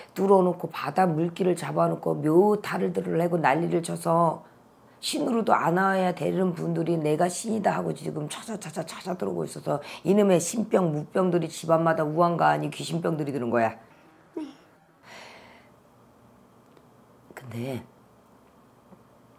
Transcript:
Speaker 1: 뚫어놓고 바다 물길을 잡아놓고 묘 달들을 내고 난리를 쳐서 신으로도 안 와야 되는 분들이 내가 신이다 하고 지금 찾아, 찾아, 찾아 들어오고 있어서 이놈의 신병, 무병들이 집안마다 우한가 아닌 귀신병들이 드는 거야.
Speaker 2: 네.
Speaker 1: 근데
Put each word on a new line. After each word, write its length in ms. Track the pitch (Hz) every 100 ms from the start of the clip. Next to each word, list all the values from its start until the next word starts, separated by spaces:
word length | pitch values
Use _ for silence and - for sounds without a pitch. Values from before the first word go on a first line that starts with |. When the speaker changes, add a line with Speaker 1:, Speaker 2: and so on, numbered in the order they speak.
| -
Speaker 1:
뚫어놓고 560 | - 196 190 180 170 165
바다 360 | - - 147 185
물길을 500 | 156 170 170 185 175
잡아놓고 580 | 143 156 170 165 165 156
묘 440 | 147 170 208 208
달들을 560 | - 185 190 185 180 170
내고 180 | 175 170
난리를 460 | 139 151 170 170
쳐서 640 | 170 165 170 165 165 160 - - _ _ - -
신으로도 520 | - 302 285 233 -
안 240 | - 156 180
와야 380 | 190 190 180
되는 400 | 165 175 175 185
분들이 420 | 165 165 170 165 170
내가 320 | 151 151 180
신이다 420 | 185 226 220 190
하고 240 | 170 170
지금 340 | 156 156 156 151
찾아, 300 | - - 214
찾아, 260 | 160 185 165
찾아 280 | - 190
들어오고 300 | 185 196 170
있어서 380 | 147 151 156 147 - -
이놈의 360 | 160 208 202 170
신병, 520 | - 233 202 214 170
무병들이 560 | 147 151 190 185 170 -
집안마다 560 | - 165 165 165 160
우한가 440 | 151 156 175 165 156
아닌 220 | 151 151
귀신병들이 600 | - 143 165 170 156 143
드는 180 | 131 120
거야. 260 | 117 113 - - - - _ _
Speaker 2:
네. 100 | 320 277 - - _ _ _ - - - - - - - - _ _ _ _ - - _ _ _ - _ _ _ _ -
Speaker 1:
근데 520 | - 123 117 127 123 - _ _ _ _ _ _ _ _ _ _ - _ _ _